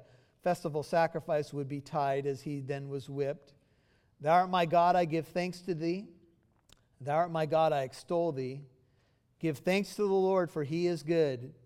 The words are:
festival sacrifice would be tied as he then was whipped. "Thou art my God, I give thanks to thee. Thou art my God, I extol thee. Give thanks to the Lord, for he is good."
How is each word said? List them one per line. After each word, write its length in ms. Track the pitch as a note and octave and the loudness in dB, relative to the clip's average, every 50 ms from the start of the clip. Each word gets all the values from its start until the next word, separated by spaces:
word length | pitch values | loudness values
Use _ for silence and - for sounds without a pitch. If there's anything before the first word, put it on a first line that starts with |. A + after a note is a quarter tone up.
| - - - _ _ _ _ _ - | -8 -16 -20 _ _ _ _ _ -2
festival 400 | F3+ F3 - - E3 C#3+ D3+ C3+ | -2 -2 0 -4 -4 -4 -4 -4
sacrifice 680 | - F#3 E3 E3 D#3+ - D#3 - - D#3 D3+ C#3+ - | 0 2 2 2 2 0 -6 -4 -2 -2 -2 -2 -4
would 160 | C#3+ C#3+ C#3 | -6 -8 -6
be 140 | C3+ C#3+ C#3 | -6 -8 -10
tied 440 | C3+ - D#3+ D3+ C#3 C#3 C#3 C#3 C#3 | -10 -6 -4 -2 0 0 0 0 -2
as 180 | C#3+ C3+ B2+ - | -2 -4 -4 -6
he 180 | D#3 C#3+ C#3+ | -8 -8 -8
then 260 | C3+ C3 C#3 C#3 C#3 | -6 -8 -8 -8 -8
was 220 | C#3 C#3 C#3 A#2+ - | -8 -10 -10 -10 -8
whipped. 440 | C#3 C#3 C#3 C#3 D3+ - - - _ _ _ _ _ _ _ _ _ _ _ _ _ _ | -6 -4 -4 -4 -4 -8 -12 -20 _ _ _ _ _ _ _ _ _ _ _ _ _ _
"Thou 120 | C#3 D3+ E3+ | 2 4 4
art 160 | F3+ F#3 F3+ | 4 4 4
my 160 | F#3 F3+ F3 | 2 0 2
God, 300 | D#3 E3+ E3+ E3+ F3+ F3+ | 4 4 6 6 6 6
I 80 | F3+ F3+ | 4 2
give 240 | D#3 D#3 E3 D3 | 2 0 -4 -4
thanks 320 | - - F3+ F3+ F#3 F3 - | -4 -4 -4 -4 -4 -6 -8
to 140 | - G3 E3+ | -6 -6 -4
thee. 320 | D3+ E3 E3 F3+ G3 A3 - - - _ _ _ _ _ _ _ _ _ _ - _ _ _ _ _ | -2 -2 -2 -2 -4 -6 -12 -20 -20 _ _ _ _ _ _ _ _ _ _ -20 _ _ _ _ _
Thou 140 | B2 C#3+ D3 | -4 0 2
art 160 | D#3+ F3 F3 | 2 2 0
my 140 | E3 D#3+ D#3+ | 0 -2 0
God, 280 | C#3+ D#3+ D#3+ D#3+ D#3+ D3+ | 2 4 4 4 4 4
I 80 | C#3 | 2
extol 500 | C3+ B2+ - - - - F3 E3+ E3+ E3 | -2 -4 -8 -14 -6 -2 0 2 2 0
thee. 300 | C#3+ C3 C3 B2+ C3+ C#3+ C#3+ - _ _ _ _ _ _ _ _ _ _ _ _ _ _ | 0 -2 -6 -6 -8 -10 -14 -18 _ _ _ _ _ _ _ _ _ _ _ _ _ _
Give 180 | E3+ D#3+ C#3+ | -4 -4 -4
thanks 380 | - - F3+ F#3 G3+ G3 - - | -2 0 0 0 0 0 -2 -2
to 60 | - G#3 | -2 0
the 100 | G3 F#3+ | 2 2
Lord, 360 | F#3+ F#3 F#3 F#3+ F#3 F3 D3+ | 2 4 4 4 2 2 0
for 140 | - D#3 C#3+ | -2 -6 -4
he 240 | C3 D#3+ E3+ F3 | -4 -2 -2 0
is 160 | F3 F3 D#3 C#3 | 0 -2 -2 -2
good." 500 | D#3 E3+ E3 D#3 C#3 C3 A#2+ B2 C#3+ - - - | 0 2 2 2 2 0 -4 -8 -14 -16 -20 -18